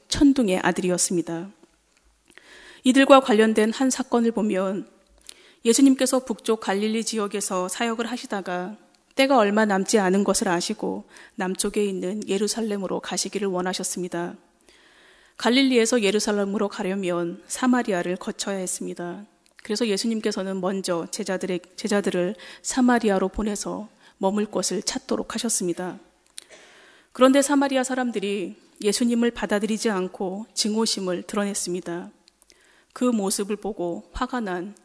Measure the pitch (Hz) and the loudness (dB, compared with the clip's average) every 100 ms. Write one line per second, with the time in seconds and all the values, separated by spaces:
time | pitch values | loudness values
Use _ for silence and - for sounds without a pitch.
0 | _ - 285 269 208 185 175 185 185 175 | _ 4 4 6 2 2 0 0 0 0
1 | - 175 165 165 196 - _ _ _ _ | 0 -2 -2 -8 -10 -16 _ _ _ _
2 | _ _ _ - - - - - 254 262 | _ _ _ -20 -20 -20 -20 0 4 6
3 | 269 269 269 214 220 220 220 - 262 - | 10 8 8 6 6 4 2 2 0 0
4 | - 240 233 226 214 269 285 196 - _ | 0 2 2 0 0 0 -2 -4 -8 _
5 | _ _ - - - _ 226 226 269 262 | _ _ -20 -20 -20 _ 2 6 6 6
6 | 254 262 254 208 - 220 214 196 214 226 | 2 0 -2 -4 -2 -2 0 0 0 -2
7 | 214 220 202 202 - 185 185 - 233 226 | -2 -4 -4 -4 -4 -4 -4 -4 -4 -2
8 | 226 247 - 202 185 180 185 214 _ _ | -4 -6 -6 -8 -4 -6 -6 -12 _ _
9 | _ - 269 262 202 214 214 190 190 220 | _ 0 4 4 4 4 4 2 2 2
10 | 185 196 196 190 202 175 - 214 190 190 | 4 4 2 2 0 -2 -2 -6 -6 -6
11 | - - - - 185 185 208 214 208 185 | -12 -20 -16 -6 -4 -2 -2 0 -2 -2
12 | 180 214 202 196 208 - 220 202 180 180 | -4 -6 -4 -2 -2 -2 -4 -4 -4 -6
13 | - 185 196 196 196 180 185 185 180 185 | -6 -6 -4 -4 -2 -2 -4 -4 -6 -6
14 | 180 170 175 196 _ _ _ _ _ _ | -6 -6 -8 -10 _ _ _ _ _ _
15 | _ _ _ - 220 254 269 247 226 247 | _ _ _ -2 2 4 6 4 4 4
16 | 196 208 214 208 196 208 202 - 185 196 | 2 2 0 0 -2 -2 -4 -2 -4 -2
17 | 175 175 170 190 - - 254 247 233 180 | -2 -2 -4 -6 -12 -2 2 2 2 -2
18 | 175 185 - - 208 196 180 - 180 180 | -2 -4 -8 -8 -6 -6 -6 -6 -8 -8
19 | 175 190 208 _ _ _ - 208 233 190 | -10 -12 -16 _ _ _ -8 -2 0 0
20 | 233 226 214 202 190 190 185 196 185 170 | -2 -2 -2 -4 -4 -2 -2 -2 -2 -4
21 | 160 - 196 185 185 180 - - 202 202 | -4 -8 -6 -4 -4 -6 -8 -10 -2 0
22 | 190 185 180 214 - - - 262 247 240 | 0 -2 -2 -4 -14 -12 -4 2 4 4
23 | 226 190 190 - 214 202 185 180 214 _ | 2 2 0 -2 -4 -4 -6 -8 -10 _
24 | - _ 190 208 214 180 190 185 - - | -20 _ -2 0 -2 -2 -2 -4 -4 -8
25 | - 208 - - 226 - 180 170 180 185 | -4 -4 -4 -6 -4 -2 -2 -4 -6 -10
26 | - _ _ - - - - - - - | -18 _ _ -20 -20 -20 -20 -20 -20 -20
27 | _ - 262 277 277 277 277 262 254 254 | _ 4 6 6 4 2 2 0 0 -2
28 | 247 214 196 202 175 214 _ _ 202 202 | -2 -4 -4 -4 -6 -10 _ _ -2 2
29 | 240 233 233 233 202 208 208 220 226 190 | 2 2 0 0 -2 0 0 -2 -2 -2
30 | 185 - 190 196 233 - 214 214 220 - | -4 -6 -6 -6 -8 -4 -2 0 0 -2
31 | 185 180 - 208 202 202 180 180 175 170 | -2 -4 -4 -4 -4 -4 -6 -6 -6 -10
32 | 196 - _ _ _ _ _ _ _ - | -12 -20 _ _ _ _ _ _ _ -2
33 | 247 226 190 - 202 208 202 214 175 190 | 0 2 0 -2 -4 -6 -6 -6 -6 -6
34 | - - 254 247 202 175 202 - | -10 -8 -6 -4 -4 -6 -8 -14